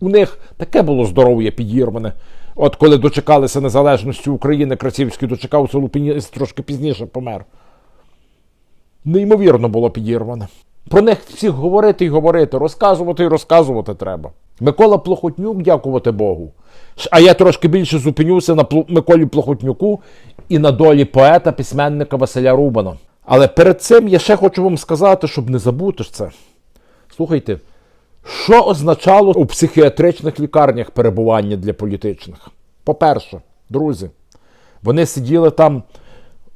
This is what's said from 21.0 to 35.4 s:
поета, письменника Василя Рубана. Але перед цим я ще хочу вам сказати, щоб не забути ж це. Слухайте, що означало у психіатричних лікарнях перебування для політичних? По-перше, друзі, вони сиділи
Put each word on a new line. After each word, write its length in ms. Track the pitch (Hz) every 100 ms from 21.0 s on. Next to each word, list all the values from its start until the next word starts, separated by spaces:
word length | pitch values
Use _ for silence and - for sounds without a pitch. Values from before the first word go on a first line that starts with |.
поета, 480 | 135 131 139 175 165
письменника 640 | - 127 135 147 147 143 135
Василя 360 | 131 131 127
Рубана. 440 | 135 143 113 95 78 _ _
Але 240 | - 131 135
перед 340 | - 180 175
цим 260 | - 233 214
я 100 | 175
ще 180 | - 202
хочу 280 | 196 -
вам 140 | 185 160
сказати, 500 | - 160 196 185 151
щоб 220 | 147 120
не 80 | 127
забути 460 | 117 127 196 196
ж 100 | -
це. 160 | - 104 - _ _ _ _ _ _ _ -
Слухайте, 420 | 160 151 - 92 - _ _ _ _ _ - -
що 160 | - 233
означало 720 | 185 160 156 156 180 196 196
у 140 | 175 143
психіатричних 920 | - 165 165 147 - 170 160 147 147
лікарнях 500 | 147 156 143 120 107
перебування 640 | - 117 101 113 110 104 101
для 160 | 101
політичних? 760 | 101 104 101 104 87 90 82 - _ _ _
По-перше, 560 | - - 156 123 - 92 _ _ _
друзі, 400 | 127 151 92 92 _ _ _ _ _ _ _
вони 240 | 120 151 160
сиділи 440 | 139 123 170